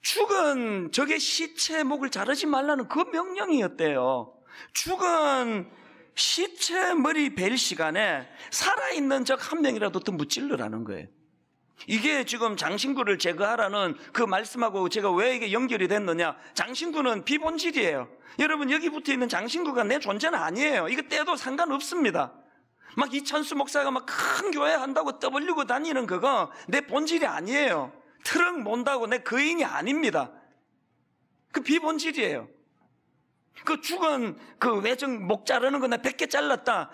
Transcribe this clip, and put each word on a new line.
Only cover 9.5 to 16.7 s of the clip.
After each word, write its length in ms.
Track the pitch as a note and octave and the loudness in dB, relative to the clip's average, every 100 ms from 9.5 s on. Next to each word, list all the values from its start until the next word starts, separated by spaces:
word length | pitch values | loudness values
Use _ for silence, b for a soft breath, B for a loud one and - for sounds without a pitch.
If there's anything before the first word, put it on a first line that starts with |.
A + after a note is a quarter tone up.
한 100 | D#4+ | 0
명이라도 380 | C#4+ A3+ G3+ F3+ | 0 2 -2 -2
더 120 | G3 | -4
무찔러라는 720 | F#3 D3 - C#4 A3+ G#2+ A2+ | -4 -4 -4 -2 -4 -4 -6
거예요. 240 | G#2+ F#2+ F#2 _ _ _ _ _ _ _ - | -8 -10 -12 _ _ _ _ _ _ _ -4
이게 360 | G#3+ C4 D4 | -2 0 0
지금 320 | B3 A#3 A3+ G3 | -2 -2 -2 0
장신구를 600 | D3+ G3 C4+ C4+ G3+ F#3 | -4 -2 -2 -2 0 0
제거하라는 800 | F3 E3+ G3+ A#3 G3+ G3+ F#3 D3 B | 0 0 0 2 0 2 0 -2 B
그 80 | - | -2
말씀하고 680 | A3 F#3+ A3 B3 A#3 F#3+ F3+ | 0 0 -2 -2 0 2 0
제가 220 | G#3 G3+ | 0 2
왜 240 | F3 A#3+ B3 | 4 2 2
이게 160 | A3+ | 0
연결이 360 | G#3 B3+ A3+ F#3 | 0 0 0 2
됐느냐? 500 | G#3 G3 E3 E3 - B | 2 0 0 0 -2 B
장신구는 720 | - G3 | -6 -4